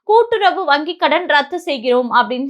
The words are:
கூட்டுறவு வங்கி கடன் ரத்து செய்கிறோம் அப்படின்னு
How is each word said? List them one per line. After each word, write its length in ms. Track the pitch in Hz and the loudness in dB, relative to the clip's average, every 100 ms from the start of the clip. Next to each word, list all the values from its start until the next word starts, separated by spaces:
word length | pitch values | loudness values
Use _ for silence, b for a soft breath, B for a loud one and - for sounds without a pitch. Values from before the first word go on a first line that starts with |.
கூட்டுறவு 640 | - 440 466 440 392 359 320 | 0 2 2 2 0 0 0
வங்கி 300 | 285 311 339 | 0 -2 -2
கடன் 320 | 311 311 349 | 0 0 0
ரத்து 320 | 294 285 349 | 0 0 -6
செய்கிறோம் 540 | 339 277 247 247 247 | -6 -6 0 0 2
அப்படின்னு 320 | 233 220 254 | 0 0 -2